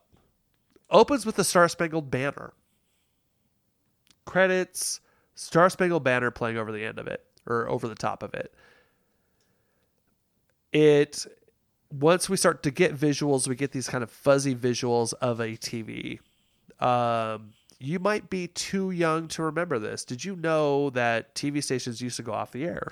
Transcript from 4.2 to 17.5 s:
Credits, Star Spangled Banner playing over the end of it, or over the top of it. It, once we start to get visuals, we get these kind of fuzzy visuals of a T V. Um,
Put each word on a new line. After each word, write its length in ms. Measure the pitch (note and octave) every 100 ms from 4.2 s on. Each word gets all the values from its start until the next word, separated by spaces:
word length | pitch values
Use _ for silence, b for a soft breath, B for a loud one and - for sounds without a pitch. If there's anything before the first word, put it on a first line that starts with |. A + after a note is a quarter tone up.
Credits, 800 | - F3+ F#3 F#3 F3+ - - - _ _ _
Star 340 | - - E3 F3+
Spangled 340 | - F3+ E3
Banner 260 | C3 B2 A#2+
playing 260 | - A#2
over 160 | A2+ G#2+
the 140 | G#2+
end 140 | A2 A2
of 80 | -
it, 180 | - _ _ -
or 200 | A#2 A#2+
over 200 | B2 A#2+
the 80 |
top 260 | G#2+ A2 G2
of 140 | G#2+
it. 180 | - - _ _ _ _ _ _ _ _ _ _ _ _ _ _ _ _ _ _ _ _ _ -
It, 540 | D3+ D3+ D3 D3 - - - _ _ _ _ -
once 380 | C#3 D#3 F3+ -
we 80 | F#3+
start 240 | F3+ D#3
to 80 | D3+
get 240 | C3 E3+
visuals, 520 | C#3+ D3+ C#3 D3 C3+ C3
we 80 |
get 160 | B2 C#3
these 180 | C3+ -
kind 140 | B2+
of 80 | A2+
fuzzy 440 | - C#3+ C#3 C#3
visuals 580 | A#2+ B2 A#2 B2 A#2+ A2+ -
of 200 | B2+ A#2
a 160 | A2+ A2+
T 240 | - A#2
V. 380 | A2 A#2 A#2+ A#2+ _ _ _ _ _ -
Um, 760 | B2+ B2 A#2+ A#2 A2 A2 G#2+